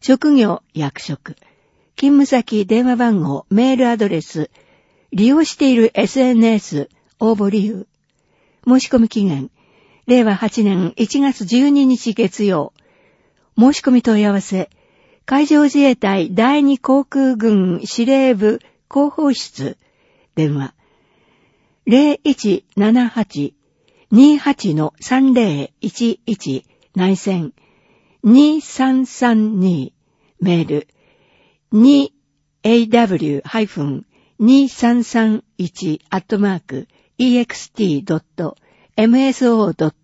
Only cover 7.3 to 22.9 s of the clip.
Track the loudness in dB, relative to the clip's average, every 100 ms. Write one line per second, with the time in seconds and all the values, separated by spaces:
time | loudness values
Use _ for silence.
7.3 | -2 -2 -2 -4 -6 -14 _ _ _ _
8.3 | _ _ _ 0 0 2 0 0 -2 -2
9.3 | -4 -8 _ _ _ _ _ 0 2 2
10.3 | -2 -4 -2 0 0 -2 -4 -4 -2 -2
11.3 | -2 -2 0 2 4 2 0 -2 -2 -4
12.3 | -2 -2 -2 -4 -12 _ _ _ _ _
13.3 | _ _ 2 2 2 2 2 2 2 0
14.3 | -2 -4 -6 -8 _ _ _ _ _ -2
15.3 | 0 2 4 2 4 2 2 -2 -2 -2
16.3 | 0 0 2 2 0 0 -2 0 0 0
17.3 | 0 0 2 0 -4 -6 -4 0 2 2
18.3 | 0 0 -2 -6 _ _ -2 -2 -2 -2
19.3 | -2 -6 -10 -10 -12 _ _ _ _ _
20.3 | -4 -2 -2 -8 _ _ _ _ _ _
21.3 | _ _ _ _ _ 0 2 2 0 -2
22.3 | -2 -2 -4 -4 -2 0